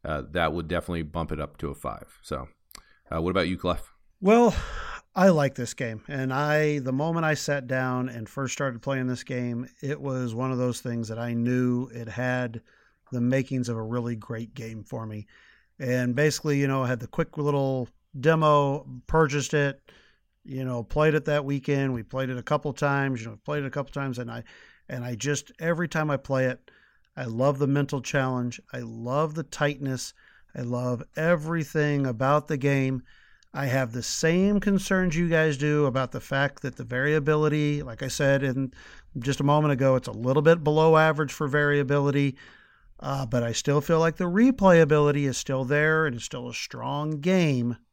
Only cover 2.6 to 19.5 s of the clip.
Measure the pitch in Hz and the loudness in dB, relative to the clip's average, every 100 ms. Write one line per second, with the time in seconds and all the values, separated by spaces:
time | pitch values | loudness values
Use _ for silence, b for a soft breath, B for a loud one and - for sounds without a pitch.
2.6 | _ - b b _ 80 85 95 90 90 | _ -20 b b _ -4 0 0 0 -2
3.6 | 90 82 - _ _ _ 190 233 233 B | -2 -4 -8 _ _ _ 4 6 6 B
4.6 | B B B B _ - 190 160 139 - | B B B B _ 4 4 6 0 -2
5.6 | 120 - 123 110 - 139 131 131 147 151 | -10 -6 -8 -8 -8 -4 -2 0 2 2
6.6 | 151 147 131 131 160 165 160 151 - 143 | 2 0 -2 -2 0 0 0 -2 -2 -4
7.6 | 123 131 131 127 127 117 110 - 131 - | -2 -2 0 -2 -4 -6 -10 -6 -6 -4
8.6 | 139 117 139 135 127 123 - 127 123 120 | -4 -4 -4 -2 -2 -4 -6 -6 -4 -6
9.6 | 127 _ 139 147 135 131 123 113 131 127 | -8 _ -8 -6 -4 -4 -4 -4 -2 0
10.6 | 123 117 123 117 110 113 120 117 120 127 | -2 -2 -6 -6 -6 -6 -4 -2 0 2
11.6 | 123 123 127 117 113 113 127 127 123 113 | 2 0 -4 -10 -10 -4 -2 -2 -4 -8
12.6 | b b b b _ 123 120 135 131 131 | b b b b _ -2 2 2 0 -4
13.6 | 120 113 110 120 117 113 - 117 113 - | -2 -4 -4 -4 -4 -6 -8 -10 -10 -12
14.6 | 113 113 104 123 110 107 104 b b b | -12 -12 -12 -10 -8 -10 -12 b b b
15.6 | b _ 131 127 123 123 151 - 156 143 | b _ -2 0 2 2 2 2 -2 0
16.6 | 139 135 123 123 120 - 160 - 147 143 | 2 0 0 -2 -4 -4 -4 -2 -2 0
17.6 | 135 131 120 _ _ 135 139 160 156 147 | 0 -2 -6 _ _ 0 2 6 6 6
18.6 | 143 143 135 123 - 160 156 143 135 | 4 -2 -8 -16 0 4 4 2 0